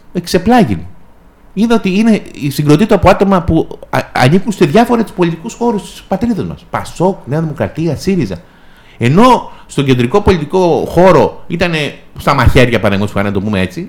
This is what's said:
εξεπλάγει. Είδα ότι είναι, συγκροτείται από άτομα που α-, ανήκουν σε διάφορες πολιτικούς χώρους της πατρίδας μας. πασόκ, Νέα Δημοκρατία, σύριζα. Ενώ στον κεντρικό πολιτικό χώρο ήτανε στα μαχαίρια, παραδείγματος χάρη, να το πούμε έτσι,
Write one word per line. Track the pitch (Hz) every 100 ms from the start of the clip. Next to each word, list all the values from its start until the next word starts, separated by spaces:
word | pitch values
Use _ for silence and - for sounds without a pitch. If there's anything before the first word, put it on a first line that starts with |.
| -
εξεπλάγει. | 185 175 - 185 247 143 85 85 - - - - _ -
Είδα | - 226 226
ότι | 190 185
είναι, | 226 208 - - 139
συγκροτείται | 156 147 151 214
από | 202 175
άτομα | 170 196 190
που | 170 160 - - -
α-, | 131 -
ανήκουν | - 131 185 226
σε | 190 156
διάφορες | 180 233 240 208 -
πολιτικούς | 170 165 226
χώρους | - 240 208 -
της | - -
πατρίδας | 190 240 185 90
μας. | 71 -
πασόκ, | 107 - - - - -
Νέα | 147
Δημοκρατία, | 160 - 101 - 165 127
σύριζα. | - 190 104 85 - _ - - - -
Ενώ | 117 165 254 240 - - -
στον | - 139
κεντρικό | 127 120 202
πολιτικό | 202 180 147 185 175 127 78
χώρο | 165 185 156 98 - -
ήτανε | 170 180 160 139 - - -
στα | 160
μαχαίρια, | 139 120 143 120 113
παραδείγματος | 101 98 101
χάρη, | 104 101
να |
το | 98
πούμε | 104 98
έτσι, | 95 -